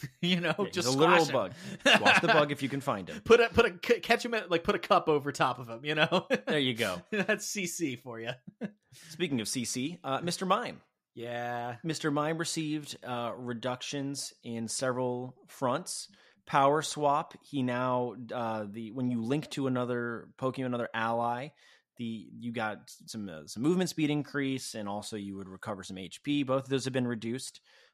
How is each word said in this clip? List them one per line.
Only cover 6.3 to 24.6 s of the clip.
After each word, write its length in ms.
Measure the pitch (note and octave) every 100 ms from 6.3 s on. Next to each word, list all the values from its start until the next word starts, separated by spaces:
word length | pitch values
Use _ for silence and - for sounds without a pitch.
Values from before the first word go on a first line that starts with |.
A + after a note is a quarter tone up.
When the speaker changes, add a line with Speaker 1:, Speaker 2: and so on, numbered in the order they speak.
| A3+
Speaker 1:
<laughs> 100 | -
Speaker 2:
There 120 | D3+
you 160 | C3
go. 280 | A2+ G#2+ F2+ -
Speaker 1:
That's 360 | G#3+ F#3 G#3 -
C 200 | G#3 F3+
C 300 | - D#3 A#2+
for 220 | B2+ A2+
you. 120 | A2+ B2+ - -
<laughs> 80 | A3 - _ - -
Speaker 2:
Speaking 300 | - F3+ C3
of 60 | G#2
C 160 | C3
C, 340 | A2+ C3 C#3 F3
uh, 180 | C#3 C3
Mister 240 | E3+ E3+ F#3
Mime. 340 | G#3 A3 - _ _ _
Speaker 1:
Yeah. 600 | - A#2 A#2+ A#2+ A#2+ A#2+ A#2+
Speaker 2:
Mister 260 | E3 D3+ D#3
Mime 280 | D3 D3+ E3
received, 580 | E3 - D3+ D3+ C#3+ -
uh, 280 | A#2+ A#2+ A#2+ G#2+
reductions 960 | B2 A#2+ B2+ B2 - C#3+ C#3 C#3 - -
in 240 | A#2+ A#2 A2+
several 720 | - C3 B2 B2+ B2 B2+ C3 -
fronts. 600 | - C3 C#3+ F3+ - - _ _ _ -
Power 360 | D3 C#3 D3+
Swap, 520 | D3 - D3 D3 E3+ -
he 180 | - C#3+
now, 540 | B2+ B2 B2+ B2 B2 G#2+ A2+
uh, 300 | A#2+ A2+ A2 G#2
the, 220 | G#2+ A2
when 180 | B2+ B2
you 100 | A#2+
link 260 | A2+ D3 C#3
to 180 | - C3+
another 600 | B2+ B2 B2 A#2+ A2+ - -
Pokemon, 280 | C3 C3 B2+
another 220 | A#2+ A#2
ally, 580 | A2+ A2+ A#2 A#2 A#2+ D3 - - _ _ -
the, 280 | A#2 A2+ C#2 A2+
you 160 | A#2+
got 380 | A#2 A2 G#2 - - -
some, 220 | A2+ G2
uh, 180 | D#2 D2
some 160 | G#2
movement 280 | C#3+ F3+ F3+
speed 200 | - D3
increase, 640 | D3 C3+ C#3+ C3+ C3